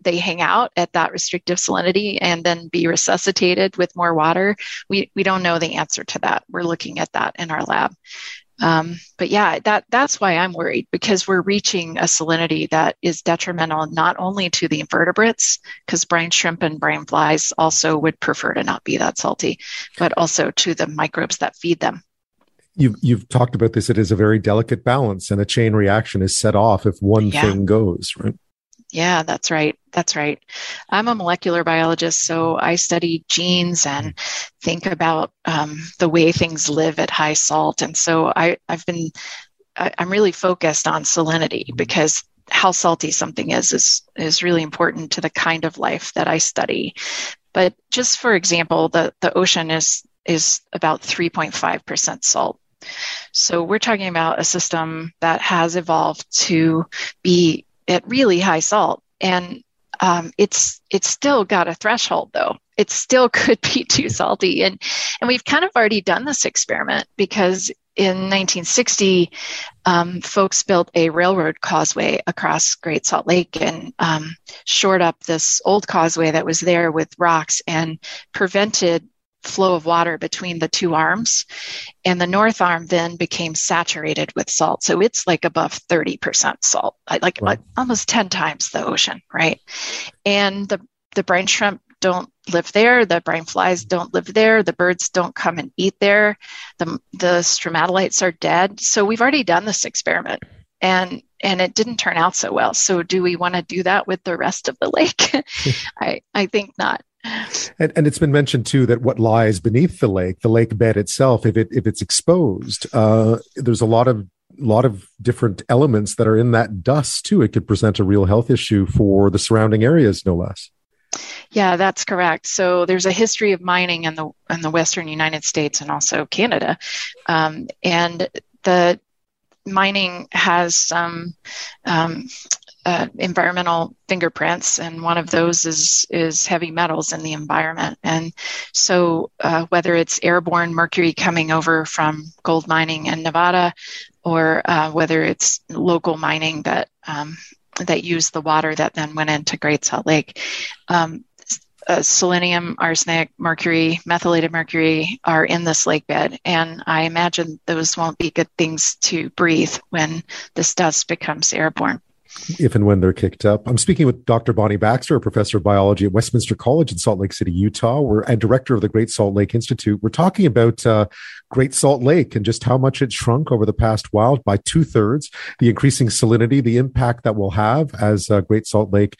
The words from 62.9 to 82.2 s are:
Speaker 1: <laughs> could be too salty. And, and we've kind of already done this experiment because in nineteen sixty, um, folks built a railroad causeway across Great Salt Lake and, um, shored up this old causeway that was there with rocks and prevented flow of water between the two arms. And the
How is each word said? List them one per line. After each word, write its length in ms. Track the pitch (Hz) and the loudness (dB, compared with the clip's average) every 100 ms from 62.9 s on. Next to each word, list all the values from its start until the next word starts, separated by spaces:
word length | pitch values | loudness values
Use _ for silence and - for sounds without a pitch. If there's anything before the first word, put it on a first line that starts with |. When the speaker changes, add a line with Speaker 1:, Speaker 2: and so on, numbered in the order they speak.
| - - 254 247 | -2 2 4 4
Speaker 1:
<laughs> 40 | - | 2
could 180 | - 226 | 2 0
be 220 | - 254 | 0 -4
too 260 | - - - | 0 -2 -2
salty. 540 | - - - 185 180 | -2 -2 0 0 0
And, 180 | 190 190 - - - - | -2 -2 -6 -6 -6 -4
and 60 | 240 | -2
we've 160 | 254 | -2
kind 220 | - 294 370 | 0 0 0
of 60 | 254 | 2
already 260 | 220 214 | 2 2
done 240 | 185 170 262 | 0 -2 -2
this 200 | 269 - | -4 -2
experiment 600 | - - 76 - 69 - - | -2 -2 -4 -2 -4 -4 -4
because 540 | 196 214 185 185 185 - _ - | -2 2 0 0 -4 -10 _ -2
in 340 | 190 185 190 | 0 0 -2
nineteen 360 | 196 185 185 170 | 0 0 -4 -2
sixty, 680 | - 240 - 196 185 170 - - - - - - | 0 0 2 4 4 2 -2 -12 -12 -14 -4 0
um, 360 | 175 175 180 | 2 0 -4
folks 420 | - - 190 - | -4 0 0 0
built 280 | - 185 175 170 | 2 0 2 2
a 140 | 165 | 2
railroad 520 | 160 180 190 160 160 | 2 2 2 0 -4
causeway 600 | - 165 156 - 160 143 - | -2 0 0 -2 -2 -2 -4
across 500 | - 156 160 - - | -4 -2 0 0 -2
Great 300 | 170 156 - | -4 -4 -2
Salt 220 | 160 - | -2 2
Lake 340 | 180 170 160 | 0 0 -2
and, 320 | - 165 170 - | -4 -4 -10 -4
um, 360 | 165 156 156 165 - - - | -2 -2 -6 -14 -20 -14 -4
shored 360 | - 196 185 | 0 2 2
up 200 | 170 - | 2 0
this 380 | - 160 - - | -4 -2 0 0
old 240 | - 202 - | 2 0 0
causeway 440 | 185 165 160 160 | 0 0 2 0
that 140 | 156 165 | 0 -2
was 140 | 165 | -2
there 320 | 165 170 170 | 2 2 2
with 220 | 160 160 - | -2 -4 0
rocks 440 | 170 165 156 - - | 2 2 0 -6 -2
and 320 | 160 165 160 - - - | -2 -2 -6 -14 -18 -14
prevented 720 | - 190 196 208 214 180 170 - _ _ _ | -4 0 2 0 0 0 0 -4 _ _ _
flow 320 | - - 190 175 | -8 0 2 2
of 100 | 156 | 2
water 320 | 170 170 156 | 2 0 -2
between 400 | 160 - 180 170 | -6 -8 -8 -6
the 120 | 160 | -4
two 260 | - 180 160 | -2 0 2
arms. 500 | 160 190 233 - - - - - - - 185 | 2 2 0 -2 -4 -12 -14 -14 -16 -4 -2
And 140 | |
the 60 | 180 | 0